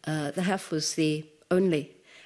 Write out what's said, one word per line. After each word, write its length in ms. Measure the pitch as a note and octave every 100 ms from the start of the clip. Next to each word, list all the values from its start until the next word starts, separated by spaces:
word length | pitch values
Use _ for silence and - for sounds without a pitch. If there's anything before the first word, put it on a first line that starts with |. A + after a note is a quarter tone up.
| -
uh, 260 | D#3 D3
the 100 | F#3
hef 300 | F#3 F#3+ -
was 240 | D#3 - -
the 280 | D#3 D3+ D#3 - -
only 440 | F#3 F#3+ D3+ D3 - - -